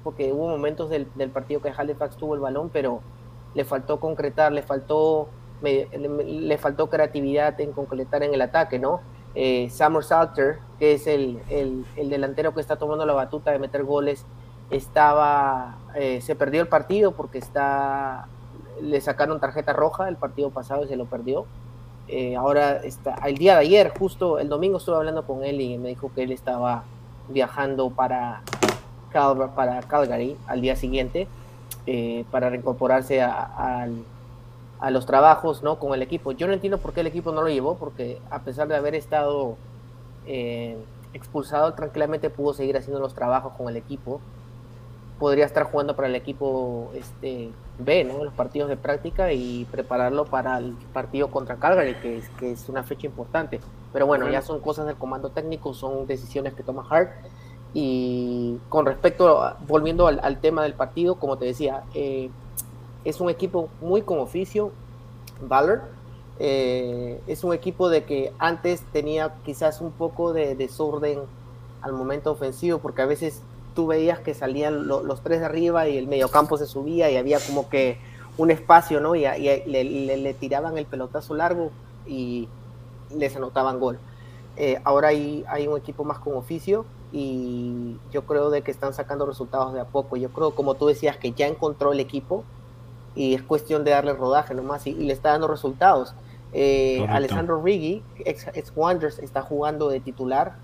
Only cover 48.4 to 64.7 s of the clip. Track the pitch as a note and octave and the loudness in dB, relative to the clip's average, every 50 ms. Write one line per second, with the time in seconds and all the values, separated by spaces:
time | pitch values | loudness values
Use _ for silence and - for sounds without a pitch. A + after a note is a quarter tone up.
48.4 | B2 B2 - C#3+ D3 C#3+ C#3 B2 - C#3 C#3+ C3+ - E3+ - - F#3+ F3+ D3+ C3 | -4 -2 0 -2 -2 -2 -2 -4 -2 -2 -2 -2 -2 -4 -2 0 2 2 2 0
49.4 | B2 B2 B2 A#2+ A#2+ A#2+ - B2+ B2+ - B2 B2 B2 B2 C3+ D3 D3 D3 - C3 | -2 -4 -4 -6 -6 -6 -6 -6 -4 -2 0 0 2 2 2 0 -2 0 0 -2
50.4 | B2+ C3 B2+ B2 B2 B2 A#2+ A#2+ - - - C3+ B2 A#2+ - C#3 C#3+ C3+ C3+ C#3+ | 0 0 -2 -2 -4 -6 -10 -12 -14 -8 -6 -6 -6 -4 -2 -2 -2 0 -2 -4
51.4 | C3 A#2+ B2 A#2+ - D#3 F#3 F#3 D#3 C3+ B2 A#2 - A#2+ A#2 A2+ A2+ - - - | -4 -4 -8 0 2 4 4 6 4 2 -2 -4 -6 -6 -6 -6 -8 -12 -12 -8
52.4 | C3 B2 A#2+ A#2 - - B2+ C3+ B2 - C#3+ - - D3 B2+ - A#2+ - - D#3+ | -6 -6 -6 -6 -10 -8 -6 -6 -6 -6 -8 -8 -8 -10 -8 -10 -12 -4 -2 -2
53.4 | D#3+ D3+ - - - - - - - - - C3+ C3+ C#3 D3 C3+ B2+ B2+ C3 C3+ | -2 -2 -6 -8 -10 -12 -18 -18 -18 -6 0 2 4 4 4 2 2 0 0 -2
54.4 | C3+ - D#3 D3 - D#3 D3+ D3+ D#3 D3+ D3 B2+ - C3 C3+ C3 C#3 C#3 - - | -2 -2 -6 -6 -4 -4 -4 -4 -4 -6 -6 -6 -6 -8 -6 -6 -8 -6 -6 -6
55.4 | D#3 D#3+ D#3+ D#3 - D3+ C3 B2 - C3+ C3+ C3+ C3+ B2+ C#3 B2+ A#2+ A#2+ - D3 | -6 -4 -6 -6 -6 -8 -8 -6 -6 -6 -4 -4 -4 -4 -6 -6 -6 -6 -6 -4
56.4 | C3+ C3+ B2+ - C3 - C3 C3+ B2 - D3+ E3 F3+ F#3 - - - - - - | -4 -4 -6 -8 -8 -8 -8 -8 -6 2 4 4 4 2 -2 -16 -18 -18 -18 -18
57.4 | - - - - - - - D#3+ D3+ C3+ C3 B2+ B2 B2+ B2 B2 B2 B2 B2 B2 | -18 -18 -18 -18 -18 -6 -4 -2 0 0 0 0 0 0 0 -2 -2 -2 -2 -2
58.4 | A#2+ A#2+ A#2+ A#2+ - - - D#3 D3+ C#3 C3+ - - F3 F3 - F3+ E3+ D#3 C#3+ | -2 -2 -4 -6 -8 0 2 4 4 4 2 4 4 2 4 8 8 8 8 8
59.4 | B2 B2+ - - D#3+ C#3+ D3 D#3 D3+ D#3+ E3 E3+ F3 E3+ D3 - - C#3+ C#3 B2+ | 6 2 -2 -4 -6 2 2 4 4 4 4 6 6 6 6 4 2 -2 -2 2
60.4 | - D#3 D#3+ D#3+ D3+ D3 C#3 - C#3 A#2+ A#2+ D#3 F3 F3 F#3 F3+ - C#3 C3+ B2 | 2 2 4 4 0 0 0 -2 -4 -4 0 0 2 2 2 2 0 -2 -2 -2
61.4 | B2 B2 B2 A#2+ D3+ C3+ C3 C3+ C3+ - - D3+ C#3+ C#3 C3+ C3 C3 C3 A#2+ - | -2 -4 -2 0 -2 -2 -2 -2 -8 -8 -6 -4 -4 -2 -2 -4 -6 -6 -10 -14
62.4 | - - - - - - - - - - - - - D#3 D#3 - F3+ F3 E3+ E3+ | -16 -14 -10 -10 -10 -10 -12 -18 -18 -18 -18 -8 -6 -6 -4 0 0 -2 0 0
63.4 | F#3+ F#3 F3+ F3+ E3 D#3 - - D#3 E3+ F3+ G#3 G#3+ G#3+ F#3 D#3 B2+ A#2 - E3+ | -2 -2 0 -2 -2 -4 -8 -10 -2 2 2 2 2 2 0 0 0 -2 -2 -4
64.4 | F#3+ F#3 - G#3+ G#3 G3+ | -4 -2 -2 -2 -2 -2